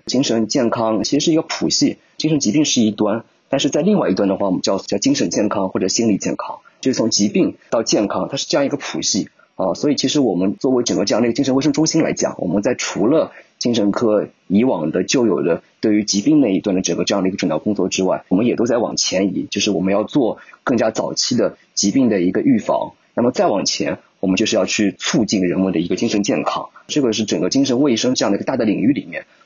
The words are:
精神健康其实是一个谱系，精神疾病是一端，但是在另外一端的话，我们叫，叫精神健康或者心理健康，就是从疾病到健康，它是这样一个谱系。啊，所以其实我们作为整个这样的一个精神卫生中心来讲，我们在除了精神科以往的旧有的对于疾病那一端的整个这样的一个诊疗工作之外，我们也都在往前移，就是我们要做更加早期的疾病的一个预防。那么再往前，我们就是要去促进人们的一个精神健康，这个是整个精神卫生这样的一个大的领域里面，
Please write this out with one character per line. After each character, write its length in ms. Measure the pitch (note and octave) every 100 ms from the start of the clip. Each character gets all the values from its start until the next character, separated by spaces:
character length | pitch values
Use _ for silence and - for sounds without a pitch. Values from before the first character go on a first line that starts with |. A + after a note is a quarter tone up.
| -
精 180 | B2
神 240 | C#3+ A2+ G#2+
健 220 | C#3+ A#2
康 340 | A#2 A2 A2
其 160 | G#2 C#3
实 60 | D#3+
是 60 |
一 20 | D#3+
个 60 |
谱 280 | D#3 - D#3+
系， 280 | - D3 - _ -
精 120 | D#3+
神 100 | D3+
疾 140 | A2
病 100 | D3+ C#3+
是 160 | B2+
一 100 | A2
端， 320 | G#2 G#2 A2+ - _ -
但 120 | C3+
是 100 | C#3+
在 120 | D3+
另 160 | F3+ G3+
外 120 | B2+
一 40 |
端 140 | F#2 F#2+
的 80 | F#2+
话， 120 | G2+
我 40 |
们 80 | F2+
叫， 160 | - G2
叫 200 | - G2
精 180 | C3+ C#3+
神 140 | F2+
健 180 | A#2 G#2
康 220 | G#2 F#2+
或 100 | G#2
者 80 | F#2
心 220 | - A2+
理 80 | F#2+
健 180 | F#2 C2
康， 220 | - - _ -
就 100 | C3
是 60 | B2
从 120 | A2
疾 200 | - G#2
病 260 | F#3 D#3+ - -
到 120 | A#2
健 280 | A2 A2 G2+
康， 180 | - -
它 60 | C#3
是 100 | -
这 120 | D#3+
样 80 | C#3
一 20 |
个 80 | C#3+
谱 260 | - -
系。 280 | - G#2+ - _ _ -
啊， 180 | F#2
所 160 | F2 D3
以 60 | C3+
其 140 | C3
实 100 | C#3+
我 160 | B2 F2
们 220 | F#2+ G2+
作 120 | C3+
为 120 | B2+
整 140 | A#2+ G2
个 80 | G2
这 100 | A2+
样 60 |
的 80 | A#2+
一 20 |
个 20 |
精 120 | A#2 C3+
神 100 | C3
卫 60 |
生 100 | D3
中 160 | C#3 D#3
心 160 | D#3+
来 80 | -
讲， 240 | - - -
我 60 | F2
们 160 | F#2+
在 140 | B2 B2
除 320 | - - G#2
了 240 | D#3 - - - -
精 160 | B2
神 160 | A2+ G2+
科 380 | G2 A#2 G#2+ D2+ _ -
以 180 | G2 C3
往 260 | F#2 D#2
的 140 | F#2 F#2+
旧 200 | C#3 A2+
有 160 | D#2
的 200 | D2+ E2+ - -
对 140 | A2
于 100 | G#2+
疾 160 | G#2 G2+
病 220 | A#2+ D#3
那 120 | A#2+
一 60 | F#2+
端 160 | G#2 F#2+
的 60 |
整 160 | - -
个 80 | -
这 100 | G2+
样 80 |
的 60 | F#2
一 20 |
个 60 | G2
诊 100 | F2+
疗 100 | D#2
工 160 | -
作 140 | G2+ F2+
之 160 | -
外， 220 | F#2 D2 -
我 80 | F#2
们 100 | A#2
也 120 | F#2
都 80 | A#2+
在 140 | A#2+
往 180 | G2+ -
前 360 | - F#2 G2
移， 140 | - -
就 120 | G2+
是 100 | G#2
我 80 | F2
们 140 | F#2+
要 100 | G2+
做 360 | G#2 D3+ A2 F2+ - - -
更 120 | A#2
加 140 | A2+
早 220 | - -
期 240 | - - A#2+
的 200 | G2+ - _
疾 180 | - G2+
病 180 | C3 B2
的 100 | G2+
一 140 | F2+
个 80 | G2+
预 160 | F#2+ A2+
防。 340 | - D2 - - _
那 100 | -
么 80 | A#2+
再 160 | B2+ F3
往 160 | G2
前， 340 | C#2+ - D2 - _ _
我 80 | F#2+
们 80 | F#2
就 100 | A2
是 120 | G#2+
要 80 | F2+
去 280 | - G2+ -
促 240 | - D#3
进 180 | G#2 G2+
人 160 | F2+ F2
们 140 | F#2+
的 80 | F2
一 80 | E2+
个 80 | -
精 140 | A#2
神 120 | G#2
健 220 | G2+ E2+
康， 240 | - - - - -
这 140 | D3+
个 120 | B2+
是 100 | G#2+
整 160 | G#2+ G2+
个 100 | F2+
精 160 | C3+ C3+
神 140 | B2
卫 160 | D3 A2+
生 180 | C3
这 120 | C3 A#2
样 80 |
的 40 | G2+
一 20 |
个 40 |
大 140 | A2+ B2+
的 80 | A2
领 160 | E2
域 100 | G#2
里 140 | C3+ F2
面， 160 | D#2 - _